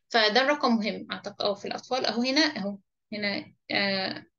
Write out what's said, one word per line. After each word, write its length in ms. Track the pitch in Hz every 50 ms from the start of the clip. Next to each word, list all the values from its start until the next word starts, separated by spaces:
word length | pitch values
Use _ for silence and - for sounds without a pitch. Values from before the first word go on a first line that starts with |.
| _ _
فده 320 | - 233 214 214 202 247
الرقم 340 | 269 269 294 294 - 254 233
مهم 320 | 226 202 220 185 185 - -
اعتقد. 300 | 196 190 - 202 202 -
اه، 120 | - 208 196
في 120 | - - -
الاطفال 380 | - - - - 254 262 -
اهو 160 | - 233 233
هنا، 360 | 240 262 262 294 320 294 - 214
اهو 200 | 190 202 202 - - _ _ _ _ _ 214
هنا، 400 | 208 208 202 196 - - - - _ _ _
آه، 540 | - - 202 196 196 190 190 - - - - _ _